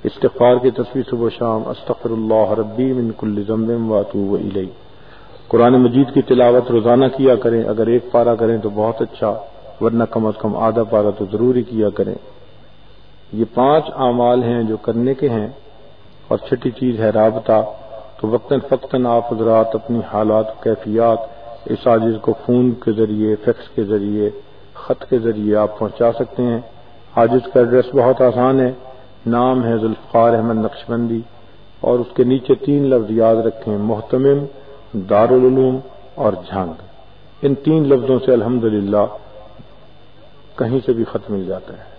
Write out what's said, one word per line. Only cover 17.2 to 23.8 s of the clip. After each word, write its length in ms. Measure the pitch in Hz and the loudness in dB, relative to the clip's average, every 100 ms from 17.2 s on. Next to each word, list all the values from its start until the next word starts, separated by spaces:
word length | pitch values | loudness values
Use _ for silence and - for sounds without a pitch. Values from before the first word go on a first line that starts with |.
| 110 110 113 110 - - - - - - | 2 2 0 0 0 -10 -18 -18 -18 -8
تو 60 | 107 | -2
وقتاً 320 | 117 - 135 - | -2 -2 -4 0
فوقتاً 360 | 131 - 131 | -4 -2 -2
آپ 280 | 123 117 117 | 0 0 0
حضرات 420 | 113 113 113 110 | -2 2 2 2
اپنی 240 | 110 - 117 - | -4 -4 -6 -4
حالات 360 | 107 107 110 110 | -2 0 0 -2
و 140 | - | -4
کیفیات 540 | 113 107 107 110 117 113 - - - - | -4 -4 -2 0 2 0 -4 -16 -20 -16
اس 220 | - 113 127 | -8 -2 2
عاجز 340 | 113 113 110 | 2 2 -2
کو 120 | 113 107 | -4 -4
فون 260 | - 123 127 | 0 2 2
کے 200 | 117 - | 0 -4
ذریعے، 440 | 107 107 107 107 | 0 -2 0 -2
فیکس 400 | 104 - 117 - | 0 -2 -4 -6
کے 80 | - | -6